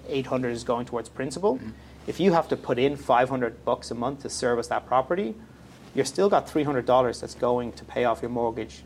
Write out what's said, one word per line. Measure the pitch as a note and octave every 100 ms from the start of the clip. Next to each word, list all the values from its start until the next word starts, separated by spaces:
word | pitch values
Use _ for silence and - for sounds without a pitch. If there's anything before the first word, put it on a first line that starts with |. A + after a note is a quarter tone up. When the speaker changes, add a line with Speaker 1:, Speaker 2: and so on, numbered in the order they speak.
| -
Speaker 1:
eight | C#3 C3
hundred | C3 B2
is | A#2
going | A#2+ A#2+ A#2+
towards | A#2 A#2
principal. | - C3+ F3 G3+ B3+
Speaker 2:
Mm-hmm. | A2 - - - -
Speaker 1:
If | -
you | F#3+
have | E3+ -
to | C3
put | - A#2+
in | C#3 C#3+
five | - B2 B2+
hundred | C3 A#2 - -
bucks | B2 -
a | A#2+
month | B2 C#3+
to | A#2
service | - B2 A#2 A#2
that | A2+ -
property, | B2+ C3 F3+ A3 G#3+ - - - - - -
you've | -
still | - G3
got | F3 -
three | D#3
hundred | C#3+ C3 A#2
dollars | B2+ B2 A2+
that's | A2+ -
going | B2 B2 A#2
to | - -
pay | A#2+ A#2+
off | A2+
your | A#2+
mortgage. | A#2+ A#2 A#2 A2 -